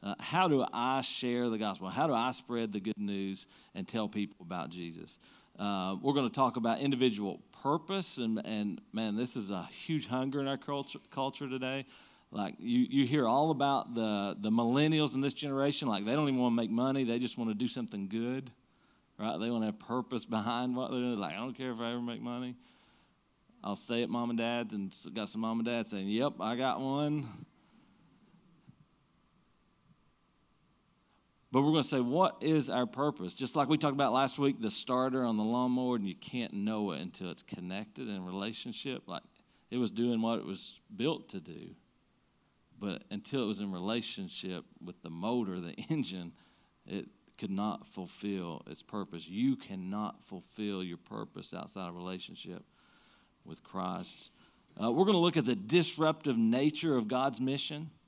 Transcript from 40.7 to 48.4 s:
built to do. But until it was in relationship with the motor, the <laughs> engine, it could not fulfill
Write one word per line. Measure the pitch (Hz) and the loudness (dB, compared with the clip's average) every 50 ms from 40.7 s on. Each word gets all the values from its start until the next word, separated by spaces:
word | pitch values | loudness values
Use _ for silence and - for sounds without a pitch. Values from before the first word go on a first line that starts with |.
| - - _ _ - | -14 -16 _ _ -6
built | 95 113 147 165 - - - | -2 0 0 0 -2 -6 -10
to | - 98 | -10 -10
do. | 80 82 82 78 80 82 - - _ _ _ _ _ _ _ _ _ _ _ _ _ _ _ _ _ _ _ - | -10 -10 -14 -12 -12 -14 -16 -18 _ _ _ _ _ _ _ _ _ _ _ _ _ _ _ _ _ _ _ -8
But | 101 101 87 - - - | -4 -4 -4 -4 -6 -8
until | 104 101 101 - - 139 123 | -8 -8 -6 -2 -2 0 0
it | |
was | 104 107 95 | 0 0 -2
in | 104 98 95 | -4 -4 -4
relationship | 87 87 101 113 120 113 - - - 98 87 - - - 92 92 85 71 - - - - | -4 -2 0 0 0 -2 -4 -6 -6 -8 -8 -8 -8 -6 -6 -6 -6 -8 -12 -18 -16 -14
with | 90 90 - | -14 -14 -12
the | _ 82 | _ -12
motor, | 82 82 87 107 120 123 117 95 92 90 | -8 -6 -2 0 0 0 0 -2 -4 -6
the | 87 85 - | -6 -8 -8
<laughs> | - - - | -10 -6 -4
engine, | 160 156 127 - 92 92 87 85 - - - - _ _ _ _ _ _ _ | -2 -2 -2 -4 -4 -8 -10 -10 -12 -16 -20 -20 _ _ _ _ _ _ _
it | - - 101 71 - - _ _ - _ - | -8 -6 -6 -6 -8 -14 _ _ -20 _ -10
could | - 101 | -6 -4
not | 95 95 104 107 98 - - | -2 0 0 -2 -2 -4 -8
fulfill | - - - 92 85 - - - 104 101 95 | -14 -12 -10 -10 -10 -10 -6 -4 -4 -2 -2